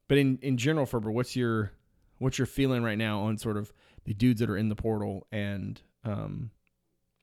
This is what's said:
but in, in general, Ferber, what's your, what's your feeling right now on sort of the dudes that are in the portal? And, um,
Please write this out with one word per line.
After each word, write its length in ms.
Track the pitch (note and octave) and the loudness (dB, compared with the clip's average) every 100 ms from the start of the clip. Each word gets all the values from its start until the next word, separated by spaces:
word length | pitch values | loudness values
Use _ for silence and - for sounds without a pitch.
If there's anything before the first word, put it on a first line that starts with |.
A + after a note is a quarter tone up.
| - | 2
but 80 | C#3 | 4
in, 200 | C3+ B2+ | 4 2
in 160 | C#3 B2 | 0 0
general, 300 | B2+ D#3+ C3 | 2 2 0
Ferber, 240 | A#2+ A2 | -2 -2
what's 260 | A2+ B2 B2+ | -2 -2 0
your, 360 | A#2+ A2 G#2 - _ _ _ - | 2 2 0 -6 _ _ _ -4
what's 200 | C3 - | -2 0
your 80 | A#2+ | -2
feeling 360 | - C3+ B2 | 2 2 2
right 160 | A#2 G#2+ | 0 0
now 220 | A2 G#2 | 0 0
on 180 | G#2+ G#2 | 0 -2
sort 180 | A2+ G#2 | -2 -4
of 160 | G#2 - _ - | -4 -12 _ -14
the 80 | - | -8
dudes 280 | G2+ B2 A2 | 2 4 4
that 100 | A2+ | 2
are 60 | G2 | 0
in 120 | G#2+ | 0
the 60 | |
portal? 520 | G#2 A2+ G#2+ G#2 G2 - | 0 -2 -2 -2 -6 -6
And, 500 | A2 G2+ G2+ G2 A2 _ _ | -6 -4 -4 -6 -10 _ _
um, 460 | A2 G#2 G#2 G2 A2 - _ _ _ _ _ _ | -6 -6 -4 -6 -8 -12 _ _ _ _ _ _